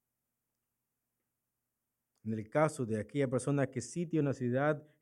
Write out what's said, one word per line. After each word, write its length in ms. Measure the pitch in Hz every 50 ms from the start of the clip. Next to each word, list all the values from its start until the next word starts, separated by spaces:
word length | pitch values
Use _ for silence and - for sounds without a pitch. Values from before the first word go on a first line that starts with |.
| _ _ _ _ _ _ _ _ _ _ _ _ _ _ _ _ _ _ _ _ _ _ _ _ _ _ _ _ _ _ _ _ _ _ _ _ _ _ _ _ _ _ _ _ -
En 100 | 110 110
el 160 | 107 101 -
caso 360 | - 151 156 151 156 - 123
de 140 | 107 110 107
aquella 280 | 101 - - 143 139
persona 380 | 120 131 120 - 143 143 143 135
que 140 | 131 - 123
sitia 400 | 120 - - 170 175 156 165 156
una 120 | 143 139 120
ciudad, 540 | - 127 120 123 131 143 151 156 147 - - _ _